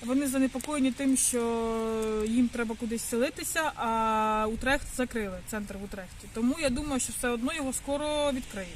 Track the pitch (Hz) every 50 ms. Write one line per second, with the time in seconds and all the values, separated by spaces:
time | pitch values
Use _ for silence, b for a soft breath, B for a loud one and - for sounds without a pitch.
0 | 233 226 254 269 285 269 254 269 262 262 - 262 - - 302 294 262 262 240 -
1 | 277 269 269 254 - - - 240 233 233 233 226 226 226 226 226 226 220 220 220
2 | 220 220 220 214 214 214 226 247 254 233 - 233 240 220 226 214 247 220 233 226
3 | - - - 233 247 311 330 - 330 - - 330 320 302 - - - 226 226 226
4 | 220 220 220 220 214 214 214 214 214 214 226 226 - 254 277 294 - - - -
5 | 254 240 - 233 214 196 185 180 180 - - 214 208 202 196 196 202 202 214 196
6 | 185 180 - - - 202 - 226 226 247 285 330 320 277 240 285 294 294 285 254
7 | - - 226 - - 247 240 233 233 269 330 320 285 262 254 - - - 285 294
8 | 302 302 302 294 294 285 269 262 254 - - 202 190 175 165